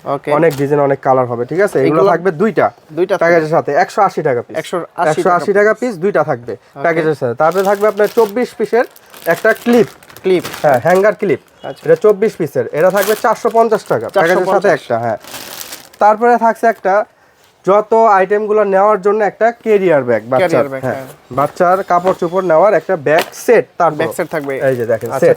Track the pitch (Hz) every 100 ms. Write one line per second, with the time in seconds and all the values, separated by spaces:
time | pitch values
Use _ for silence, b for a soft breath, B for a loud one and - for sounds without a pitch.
0 | - 139 143 147 165 139 139 147 139 139
1 | 139 131 123 120 120 160 202 151 135 160
2 | 196 170 185 156 214 156 107 - - 151
3 | 185 185 170 170 156 160 131 143 202 -
4 | 190 - 151 120 - 160 - 180 156 -
5 | 165 156 175 175 208 202 208 214 247 175
6 | 196 170 147 123 120 101 _ 143 170 165
7 | 156 147 123 117 156 185 196 202 208 202
8 | 202 - 220 214 233 - 214 226 285 -
9 | _ - - - 220 214 240 240 - -
10 | - - 190 180 - - 151 127 156 185
11 | 214 185 196 123 _ _ 139 135 151 160
12 | 214 196 220 - 151 131 113 147 185 196
13 | 202 214 240 214 - 226 226 214 - 131
14 | 110 196 170 190 185 190 190 151 - 113
15 | 117 104 - - - - - - - -
16 | 208 214 240 233 226 214 233 208 190 202
17 | - _ b b b _ 175 202 214 226
18 | 226 196 190 208 214 214 202 190 208 208
19 | 202 214 196 - 220 233 220 202 185 147
20 | 123 110 113 131 175 165 143 135 127 123
21 | 131 - - 127 143 - 175 190 185 175
22 | 185 180 170 185 185 160 202 160 - 180
23 | 143 160 - - - 214 - - 165 151
24 | 160 - 165 160 139 135 135 123 113 113
25 | 120 139 165